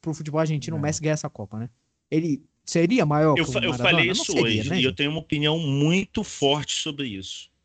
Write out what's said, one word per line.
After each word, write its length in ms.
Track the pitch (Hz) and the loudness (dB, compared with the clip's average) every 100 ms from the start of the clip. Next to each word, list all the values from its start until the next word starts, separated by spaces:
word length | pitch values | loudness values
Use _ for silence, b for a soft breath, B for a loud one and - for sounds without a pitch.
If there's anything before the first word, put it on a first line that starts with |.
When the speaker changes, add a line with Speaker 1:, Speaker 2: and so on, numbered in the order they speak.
Speaker 1:
pro 120 | 165 | -8
futebol 280 | 151 156 147 | -8 -4 -2
argentino 340 | 160 151 151 160 | 0 -2 -4 -4
o 40 | |
Speaker 2:
É. 20 | |
Speaker 1:
Messi 200 | 147 151 | -4 -2
ganhar 120 | 156 | -2
essa 160 | 151 147 | -2 -4
Copa, 300 | - 101 110 | -10 -12 -10
né? 100 | 120 _ _ _ _ | -10 _ _ _ _
Ele 340 | 156 165 139 _ _ - | -2 0 -4 _ _ -2
seria 400 | 170 175 247 156 | 2 4 4 2
maior 320 | 147 156 151 | 4 4 4
Speaker 3:
Eu 60 | 147 | 2
Speaker 1:
que 40 | |
o 20 | |
Speaker 3:
fa-, 60 | 135 | 0
eu 100 | 185 | -2
Speaker 1:
Maradona? 180 | 123 147 | 0 2
Speaker 3:
falei 140 | 170 170 | 4 4
Speaker 1:
Não 40 | |
Speaker 3:
isso 180 | 190 - | 0 0
Speaker 1:
seria, 100 | - | 2
Speaker 3:
hoje, 280 | 117 107 117 | 2 2 0
Speaker 1:
né, 100 | 180 | 0
Speaker 3:
e 40 | |
eu 60 | - | 0
Speaker 1:
gente? 60 | 90 | 0
Speaker 3:
tenho 140 | 143 | -2
uma 80 | 156 | -2
opinião 400 | 156 151 151 160 | -4 0 0 0
muito 640 | 156 139 151 180 202 - | 0 2 2 2 0 -6
forte 500 | 208 - 139 147 135 - | -6 0 2 2 0 -6
sobre 300 | 160 143 135 | -6 -6 -8
isso. 420 | 95 95 - - _ | -8 -10 -14 -18 _